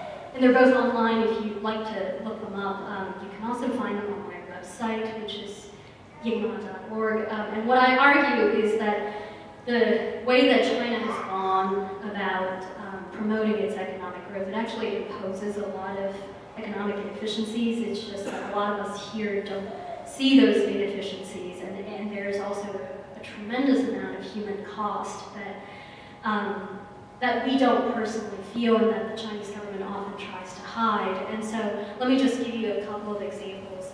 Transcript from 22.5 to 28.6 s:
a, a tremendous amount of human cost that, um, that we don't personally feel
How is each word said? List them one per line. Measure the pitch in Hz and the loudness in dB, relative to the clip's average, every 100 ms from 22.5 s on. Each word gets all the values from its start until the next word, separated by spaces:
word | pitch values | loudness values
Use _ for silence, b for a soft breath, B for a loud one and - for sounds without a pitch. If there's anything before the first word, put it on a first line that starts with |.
| 202 202 | -4 -6
a, | 196 - - - - | -6 -8 -10 -12 -14
a | |
tremendous | - - 208 247 277 - 220 | -14 -10 -4 2 6 6 4
amount | 202 190 - | 0 -4 -6
of | - | -8
human | 214 208 196 - | -6 -4 -4 -6
cost | 208 208 202 - - - 208 | -4 -2 -2 -6 -8 -12 -12
that, | 196 - B B B B B B 214 | -10 -10 B B B B B B -2
um, | 208 196 202 190 - - - - - | 0 0 -4 -6 -10 -14 -16 -16 -2
that | 254 233 262 | 0 2 2
we | 262 | 4
don't | 247 240 233 220 | 6 6 4 0
personally | 214 220 - - - | -2 -2 -6 -8 -6
feel | 233 | 0